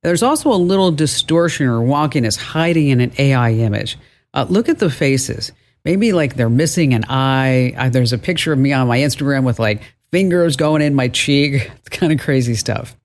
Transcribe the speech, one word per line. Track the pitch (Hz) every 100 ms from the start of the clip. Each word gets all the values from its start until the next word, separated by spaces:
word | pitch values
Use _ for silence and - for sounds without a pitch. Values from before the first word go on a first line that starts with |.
There's | 170 175
also | 233 302 302
a |
little | 202 175 196 185
distortion | 151 151 - - 165 170 - 131
or | 113
wonkiness | 120 143 151 147 110 -
hiding | - 160 165 160 147
in | 123
an | 123 -
A | 139
I | 135 117
image. | 113 113 104 107 - _ _ _
Uh, | 139 127
look | 185 240
at | 320
the | 180
faces. | - 139 135 - - - _ _ _
Maybe, | - 190 226
like, | 180 143
they're | 123 117
missing | 120 139 - 147
an | 117 -
eye. | 131 135 135 131 127 123 -
Uh, | 131
there's | 127 120
a | 120
picture | - 175 165
of | 143
me | 139
on | 135 123
my | 120
Instagram | 143 - 139 135
with, | 131 113
like, | 110 104 - _ _
fingers | 175 190 175 170
going | 139 151 156
in | 147
my | 139 123
cheek. | - - 143 147 139 -
<laughs> | -
It's | -
kinda | - 185 156
crazy | - 135 120
stuff. | 110 - 104 - -